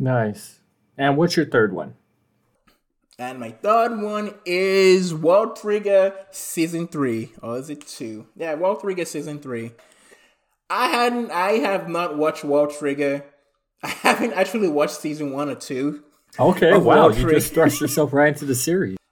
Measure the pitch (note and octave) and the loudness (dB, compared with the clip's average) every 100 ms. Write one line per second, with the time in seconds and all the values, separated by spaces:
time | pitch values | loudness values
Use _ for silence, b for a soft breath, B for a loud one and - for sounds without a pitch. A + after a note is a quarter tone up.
0 | C3 B2 A2 G#2 - _ _ _ _ - | -2 0 -2 -6 -16 _ _ _ _ -4
1 | C#3 C#3+ E3+ F3 D3 B2 G#2+ E2+ D2+ - | 0 2 0 0 0 2 0 -2 -10 -16
2 | _ _ _ _ _ _ _ _ _ _ | _ _ _ _ _ _ _ _ _ _
3 | _ - B2+ C3 A2+ A#2 G3+ A3+ A#3 A3+ | _ -16 -14 -12 -14 -6 0 2 2 -2
4 | G#3 G#3 G#3 G3+ F3+ F3+ F#3+ F#3+ F#3+ F#3+ | -6 -6 -8 -10 -4 -2 2 4 6 6
5 | F#3 D#3 D3+ G3 A3+ - G#3 G#3 G3+ G3 | 2 0 4 4 2 -4 -4 -2 2 4
6 | G3 - - - - F3 E3 E3+ E3+ D3+ | 4 -2 -16 -16 -8 -4 -2 -4 -6 -2
7 | C3 A2+ A2+ - A2+ B2 C3 C#3+ - - | -2 -2 -8 -12 -10 -10 -10 -16 -16 -14
8 | A#2 A2 A2 - D#3+ D3+ F#3 G#3 G3+ F#3 | -12 -14 -16 -10 -8 -2 -2 -2 -4 -6
9 | E3 D#3 D3 D3 C#3 A#2 A#2 A#2 b b | -6 -8 -10 -10 -10 -8 -10 -14 b b
10 | b b b b b b - G3 C4 A#3+ | b b b b b b -8 -2 0 2
11 | A#3+ A#3+ A3+ E3+ F#3+ A3 A#3 F#3 E3+ E3+ | 0 -2 -4 -2 0 0 0 -4 -4 -4
12 | F3 D3 D#3 D#3 D3 C#3+ D3 D3 D3 C#3 | -4 0 -2 -2 0 2 2 -2 -4 -2
13 | C#3+ C#3+ - _ _ _ _ _ D3 - | -2 -4 -8 _ _ _ _ _ -12 -2
14 | - G#3+ A#3 F3+ F#3+ A3+ F#3 D3 D3 - | 0 0 -2 -2 -2 0 0 0 -2 -4
15 | D3+ D3+ C#3+ C3+ D3 A#2+ - B2+ D3 D3 | -8 -8 -8 -6 -6 -8 -8 -4 -4 -6
16 | _ _ _ - D3 F#3 E3+ G3 - - | _ _ _ 2 2 4 6 6 6 8
17 | G#3+ G#3+ E3+ D3+ - D#3+ D3+ - D3+ - | 6 6 2 2 2 2 2 2 -2 0
18 | C#3+ C#3 D3 D3 C#3+ B2 D#3+ F#3 A#2 F#2+ | 2 4 2 2 -4 -2 0 0 -2 -6
19 | _ | _